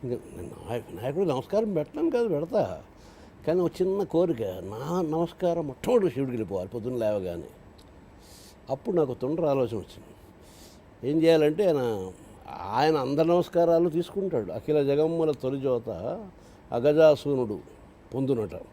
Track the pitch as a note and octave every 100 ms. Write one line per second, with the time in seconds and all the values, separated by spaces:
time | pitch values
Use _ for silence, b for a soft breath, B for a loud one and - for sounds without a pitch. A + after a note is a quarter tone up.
0 | B2+ A#2+ - F2 F2 - - A#2 - E2+
1 | A#2+ C#3+ F#3+ C3 - G3+ A3 F3 D3+ D4+
2 | E4 B3+ A#3 D3 E3+ A3+ G#2+ E2 - B
3 | B B B B - F3 F3 - F#3 G3
4 | F#3+ - F3+ B2+ G2+ F#2 F#2 G#2+ C#3+ F3
5 | E3 D#3 E3 - F3+ E3+ D3+ B2+ - A#3+
6 | F#3 C3 C3+ A#2 G2 F#2+ F#2 A#2 A2+ B2
7 | A2 G#2 F#2 E2+ - - - - - -
8 | - - B B B B - C3+ - F3+
9 | C#3 A#2+ B2+ E3 D#3 C#3 A#2+ A2 - -
10 | - - - - B B B B - -
11 | B2 D#3 D#3+ D#3+ D3+ D#3 G3+ D3 A#2+ G#2+
12 | F#2 F2+ - - - C#2+ F2+ A2+ D3+ D#3
13 | B2+ C#3+ E3 F3 E3 E3+ E3+ E3 F3 D#3
14 | E3+ G3 F#3+ D#3 F#2+ F2 - D3+ C#3 C#3
15 | D#3+ E3 D#3 C#3+ C3 C#3 C3+ A#2+ A#2 F2+
16 | G#2+ F3+ G3+ - B B - A#2+ C3 D3+
17 | D#3 C#3+ D3 C#3 A#2 G2+ - - - -
18 | - B2 C3+ B2 G#2 F2 -